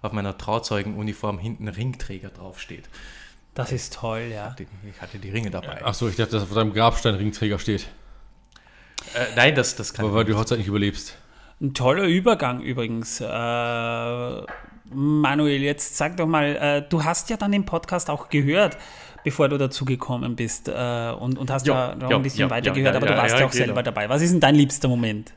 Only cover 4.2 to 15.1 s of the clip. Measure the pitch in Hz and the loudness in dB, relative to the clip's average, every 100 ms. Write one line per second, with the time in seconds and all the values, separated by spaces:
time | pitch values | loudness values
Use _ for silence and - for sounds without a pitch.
4.2 | 117 107 104 127 - 98 101 - 92 107 | -6 -8 -10 -12 -16 -16 -18 -16 -14 -12
5.2 | 95 110 107 87 - - - 101 117 92 | -8 -6 -4 -6 -10 -6 -4 -2 -2 0
6.2 | 113 110 95 104 110 98 113 - 117 98 | 0 0 0 0 2 4 4 4 0 0
7.2 | 104 - 107 101 - 101 - - - - | -2 -2 -2 0 -2 -2 -4 -16 -20 -20
8.2 | - - _ - - - - - - 120 | -20 -20 _ -20 -20 -20 -14 -14 -8 -4
9.2 | 120 113 131 139 120 - 104 - 107 107 | 0 6 6 6 0 -2 -8 -2 0 2
10.2 | 110 107 110 120 98 101 101 - - - | 2 2 2 0 0 2 0 -2 -10 -16
11.2 | - - - - 143 131 123 165 190 175 | -20 -20 -20 -4 -4 2 2 4 4 4
12.2 | 208 208 131 123 - 127 113 113 117 - | 4 2 0 -2 -4 -4 -2 -4 -6 -6
13.2 | 110 113 117 120 120 117 117 117 117 120 | -6 -4 -2 -2 -2 -2 -4 -4 -4 -4
14.2 | 123 127 - - - - - 135 143 | -6 -8 -12 -16 -18 -20 -10 -2 2